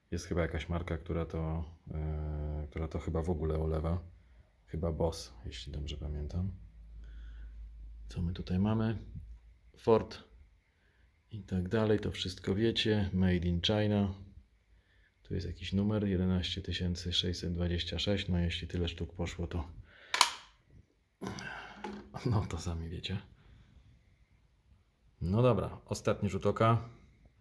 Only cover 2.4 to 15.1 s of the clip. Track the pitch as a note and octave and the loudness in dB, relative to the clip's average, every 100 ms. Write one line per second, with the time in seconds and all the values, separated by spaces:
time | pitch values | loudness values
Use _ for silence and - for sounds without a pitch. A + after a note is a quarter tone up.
2.4 | D2+ - D2 D#2+ D#2+ E2+ D#2+ D#2+ D#2+ E2 | -4 -4 -6 -4 -4 -4 -2 0 0 0
3.4 | D#2 D#2 D#2+ D#2 D#2+ F2 - - - - | 0 0 0 0 0 -2 -4 -16 -20 -20
4.4 | - _ - D#2+ E2 D#2 E2 - - - | -20 _ -10 -4 -2 2 0 -2 -8 -14
5.4 | - - - D#2 D2 D2 D2 D2 D2 F2 | -12 -12 -8 -8 -6 -6 -6 -6 -4 -2
6.4 | F#2+ - - - - - - - - - | -2 -4 -12 -20 -18 -16 -16 -14 -14 -14
7.4 | - - - - - - - - F2 F2+ | -14 -14 -14 -14 -16 -14 -10 -4 -2 -2
8.4 | E2+ F#2 G#2 A2 A2+ G#2 - - - - | -2 2 2 2 0 -2 -6 -12 -14 -16
9.4 | - - - - - A2 - - - - | -20 -20 -20 0 6 6 6 -6 -16 -20
10.4 | - _ _ _ _ _ _ _ _ G#2+ | -20 _ _ _ _ _ _ _ _ -12
11.4 | F#2 F#2 F2+ A2+ A2 G#2 F#2+ - F#2 F2+ | -4 -2 2 4 4 4 2 -2 -4 -4
12.4 | - G2 A2+ A2+ A2+ G#2+ F#2+ F#2 F#2 F2+ | 0 4 4 4 4 4 4 4 6 6
13.4 | F2 E2+ F2 G#2+ G#2 G#2 G2 G2 - - | 4 2 4 4 4 4 4 0 -12 -20
14.4 | - _ _ - _ _ _ | -20 _ _ -20 _ _ _